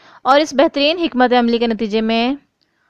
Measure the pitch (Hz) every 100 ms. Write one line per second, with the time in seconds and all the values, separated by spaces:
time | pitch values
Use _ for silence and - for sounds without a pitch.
0 | - - 247 277 311 262 311 285 285 349
1 | 330 247 247 247 233 233 233 214 220 220
2 | 220 226 240 277 _ _ _ _ _